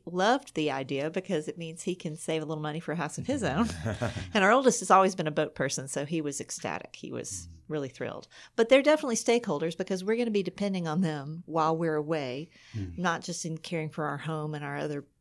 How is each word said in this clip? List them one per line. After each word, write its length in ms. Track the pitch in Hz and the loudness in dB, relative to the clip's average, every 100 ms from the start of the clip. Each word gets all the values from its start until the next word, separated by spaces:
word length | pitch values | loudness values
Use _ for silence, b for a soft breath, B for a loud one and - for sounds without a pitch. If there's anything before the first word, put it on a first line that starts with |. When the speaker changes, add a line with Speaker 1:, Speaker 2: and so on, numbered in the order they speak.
| - | -4
Speaker 1:
loved 480 | 180 202 269 - - | 2 4 4 0 -2
the 160 | 151 | 0
idea 380 | 135 135 135 151 | 0 -2 -2 -2
because 380 | 185 185 165 165 | -2 -2 -2 -2
it 80 | - | -8
means 260 | 165 165 | -10 -6
he 100 | - 180 | -4 -4
can 200 | 175 156 | -6 -6
save 260 | - 160 | -2 -2
a 40 | 151 | -2
little 160 | 156 | -4
money 160 | 151 156 | -4 -4
for 140 | 170 | -4
a 20 | 156 | -4
house 220 | 151 - | -4 -4
of 80 | - | -2
his 160 | 277 | 0
own. 240 | 175 143 - 85 | 0 2 0 0
Speaker 2:
<laughs> 500 | 113 101 117 - - | -4 -2 -2 -4 -2
Speaker 1:
And 100 | 214 | 4
our 80 | 190 | 6
oldest 280 | 254 262 - | 6 6 4
has 120 | 185 | 6
always 220 | 190 190 185 | 8 6 2
been 120 | 156 | 0
a 40 | |
boat 220 | 147 151 - | 0 0 0
person, 320 | 139 - 135 | -2 -2 -4
so 160 | - 143 | -4 -2
he 160 | 165 | -2
was 180 | 147 139 | -2 -6
ecstatic. 560 | - - 98 80 - - | -8 -8 -6 -6 -8 -14
He 160 | - | -10
was 380 | 123 - - 87 82 - | -8 -8 -10 -12 -16 -8
really 220 | 151 135 | -6 -6
thrilled. 380 | - 123 - - b b - | -6 -8 -8 -14 b b 2
But 140 | 226 | 6
they're 120 | 269 | 8
definitely 340 | 294 302 285 226 | 8 4 2 0
stakeholders 580 | - 233 220 147 160 165 | 2 2 2 -2 -2 -2
because 260 | - 190 185 | -2 -2 0
we're 100 | 226 | 0
gonna 140 | 233 | 2
be 120 | 208 | 0
depending 440 | 180 - 202 190 165 | 0 -2 -2 0 0
on 140 | 156 | 2
them 420 | 180 151 139 160 175 | 2 0 -6 -10 -4
while 280 | 160 156 160 | 2 2 2
we're 200 | 165 156 | 2 0
away, 540 | 147 160 131 131 165 b b | 0 -2 -2 -6 -10 b b
Speaker 2:
Hmm. 120 | 107 90 85 | -6 -6 -2
Speaker 1:
not 260 | 175 170 | -2 -2
just 200 | 180 170 | -4 -6
in 140 | 165 160 | -6 -6
caring 320 | - 165 156 | -4 -4 -4
for 160 | 160 151 | -4 -4
our 120 | 143 | -4
home 340 | 151 156 151 151 | -4 -4 -4 -6
and 80 | |
our 140 | 147 143 | -6 -4
other 260 | 151 143 - _ | -4 -6 -10 _